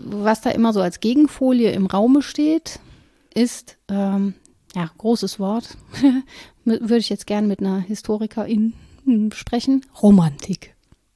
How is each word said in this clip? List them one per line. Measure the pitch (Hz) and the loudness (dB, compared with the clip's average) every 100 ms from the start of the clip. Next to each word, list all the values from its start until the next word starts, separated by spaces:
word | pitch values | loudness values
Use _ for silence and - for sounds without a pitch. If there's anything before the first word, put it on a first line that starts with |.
was | - 208 208 220 | -10 -4 -2 0
da | - | -2
immer | - 226 | 0 2
so | 208 | 2
als | 180 - | -2 -2
Gegenfolie | 214 262 294 - 262 247 220 | 0 4 2 2 0 2 2
im | - | 0
Raume | 190 196 233 285 | 0 2 4 2
steht, | - - 302 320 - - - - _ _ _ | 0 -2 0 -2 -4 -18 -20 -20 _ _ _
ist, | 214 240 - - - - | -2 -2 -4 -18 -18 -8
ähm, | 196 196 196 196 - _ _ _ | -4 -2 -2 -2 -6 _ _ _
ja, | 180 165 - | -8 -8 -4
großes | 220 233 196 - | -2 -2 -2 -6
Wort, | 190 226 - - - - | -4 -4 -8 -18 -16 0
<laughs> | 277 254 - - - _ | 2 2 -4 -16 -20 _
mit, | 233 226 | -2 -2
würde | 220 233 | 0 0
ich | - | 0
jetzt | 202 | -6
gern | - 208 214 | -4 -2 0
mit | 196 | 0
einer | 196 190 | -2 -2
Historikerin, | 185 214 - 214 214 226 208 214 220 - - - | -4 -8 -4 -4 -4 -6 -2 0 -2 -4 -18 -8
hm, | 269 220 214 | 0 0 0
sprechen, | - - 240 269 269 - - | -6 -6 -4 0 0 -2 2
Romantik. | 208 196 160 139 - 175 - _ _ _ _ | 6 6 6 -2 -8 -10 -10 _ _ _ _